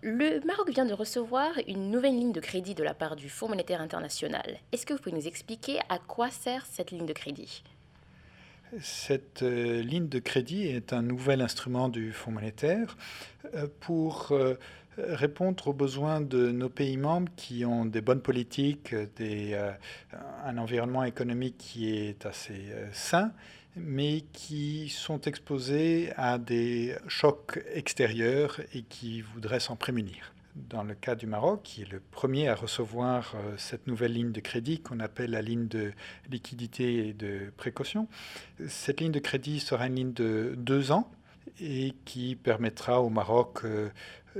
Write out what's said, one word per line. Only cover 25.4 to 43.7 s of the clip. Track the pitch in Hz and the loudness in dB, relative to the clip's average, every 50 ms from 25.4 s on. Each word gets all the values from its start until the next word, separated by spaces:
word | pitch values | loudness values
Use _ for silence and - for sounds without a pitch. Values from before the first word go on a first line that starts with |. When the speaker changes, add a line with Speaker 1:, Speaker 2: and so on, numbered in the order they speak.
| - - 147 135 127 131 143 147 160 165 165 165 170 165 - - | -4 -4 -4 -2 0 2 2 4 4 6 4 4 2 0 -2 0
Speaker 2:
à | 135 123 123 | 2 2 2
des | 123 120 117 120 117 117 120 120 120 117 120 - - - - | 2 0 2 2 2 4 2 2 0 0 -2 -2 -6 -6 -6
chocs | - - - 147 143 - - - - - - - - | 2 6 6 6 6 4 0 -8 -8 -8 -6 -6 -6
extérieurs | 165 143 - - - 131 113 107 113 113 117 131 139 147 143 - - 151 - - | -6 -4 -4 2 4 4 4 4 4 4 4 6 4 4 2 0 -4 -10 -10 -10
et | 131 113 | -12 -12
qui | - - - 123 117 113 117 110 | -12 -14 -10 -8 -8 -8 -8 -8
voudraient | 107 110 117 110 107 123 123 | -10 -10 -8 -4 -2 0 0
s'en | - - 123 | 0 -2 -4
prémunir. | 113 - - 127 117 107 95 90 - - - - - - - - | -4 -2 0 0 0 0 -2 -6 -12 -16 -18 -18 -20 -20 -18 -16
Dans | 151 131 117 113 110 104 | -16 -14 -8 -6 -6 -4
le | 104 104 | -4 -6
cas | 98 - - 120 | -4 -2 -2 0
du | 110 117 | 0 0
Maroc, | 110 107 104 117 165 208 208 - | -2 0 2 4 4 4 2 -2
qui | - - 113 | -10 -12 -12
est | 101 92 | -10 -10
le | 98 95 - - | -10 -12 -12 -14
premier | - - - 135 131 139 151 139 | -4 -2 0 2 2 4 4 4
à | 110 | 2
recevoir, | 101 117 107 - - 120 107 110 120 123 123 127 123 120 - - | 2 0 -2 -2 -2 -2 -2 -2 0 2 2 2 2 0 -2 -6
euh, | 110 101 104 104 | -6 -6 -6 -6
cette | 98 - - - 117 - | -8 -8 -8 -8 -6 -4
nouvelle | 131 123 110 123 117 117 | -4 0 2 2 2 2
ligne | 117 120 120 | 2 0 0
de | 113 113 | -2 -4
crédit | 107 - - 123 117 139 165 156 - | -6 -4 -4 -2 0 0 -2 -2 -4
qu'on | - 127 117 | -6 -4 -4
appelle | 110 107 - - 123 117 | -4 -4 -4 -4 -2 0
la | 113 110 | 0 0
ligne | 107 110 117 120 117 110 | 0 0 0 0 0 0
de | 113 110 107 104 101 - - - - - - - | 0 -2 -2 -4 -6 -8 -14 -16 -16 -16 -10 -8
liquidité | 131 120 - - 127 120 120 113 - - 127 123 120 117 110 107 | -8 -8 -8 -10 -8 -8 -8 -6 -2 0 0 2 2 2 0 0
et | 104 | -4
de | 104 107 101 101 98 101 101 - | -6 -6 -6 -6 -6 -8 -10 -10
précaution, | - - - - - 135 - - 214 220 220 - - - - - - - - - - 160 151 | -8 -6 -6 -4 -4 -4 -2 -2 -2 -2 -2 -6 -12 -14 -14 -14 -16 -16 -16 -12 -10 -10 -8
cette | - - - - 139 - | -8 -2 0 0 0 2
ligne | 160 165 | 0 0
de | 156 143 | 2 0
crédit | 139 - - 135 - 147 151 147 | 0 0 -2 -2 -2 -2 -4 -4
sera | 120 - 135 117 123 | 0 0 0 2 2
une | 131 127 | 0 0
ligne | 127 127 127 123 | 0 0 0 0
de | 117 117 113 110 110 110 127 135 | 2 2 2 2 2 0 0 -2
deux | 123 123 120 135 139 139 131 147 | -4 2 4 4 4 6 6 6
ans | 190 240 - - - - - - - - - - - | 4 4 2 -4 -14 -20 -20 -20 -20 -18 -18 -14 -10
et | 190 156 139 131 135 135 131 - - | -6 -4 -2 0 -2 -2 -2 -6 -12
qui | - - 127 123 123 131 | -10 -6 -4 -4 -4 -4
permettra | 127 - 131 117 107 117 110 104 - - - 123 127 | 0 2 4 4 4 2 0 0 -2 2 4 6 6
au | 127 117 | 6 6
Maroc, | 110 110 101 107 113 120 120 - - - - | 4 2 4 6 6 6 6 6 0 -6 -4
euh, | 110 | -2